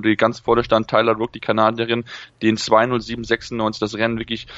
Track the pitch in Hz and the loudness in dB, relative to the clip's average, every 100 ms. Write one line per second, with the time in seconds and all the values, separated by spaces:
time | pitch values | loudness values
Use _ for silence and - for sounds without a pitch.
0 | 107 104 113 117 - 117 120 113 110 107 | 0 2 2 0 2 2 4 0 2 2
1 | 113 110 117 113 - 110 110 117 117 117 | 2 0 -4 -6 -4 2 2 2 -2 -4
2 | 117 - - _ 110 110 - 110 123 120 | -4 -16 -20 _ 0 0 4 4 4 0
3 | 110 120 113 117 - 120 110 107 110 107 | -4 -10 -4 -4 -4 -4 -4 -2 -6 -2
4 | 117 113 113 113 - | -2 -2 -6 -10 -10